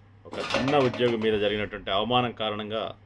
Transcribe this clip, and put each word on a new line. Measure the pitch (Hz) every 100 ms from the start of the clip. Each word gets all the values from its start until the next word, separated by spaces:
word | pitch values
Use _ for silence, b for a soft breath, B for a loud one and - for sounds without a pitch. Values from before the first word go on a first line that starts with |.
| - - -
ఒక | 101
చిన్న | - - 131 147
ఉద్యోగి | 127 107 120 113
మీద | 110 107
జరిగినటువంటి | 104 107 101 101 95
అవమానం | 98 110 123 120
కారణంగా | 107 107 107 104 110 92 -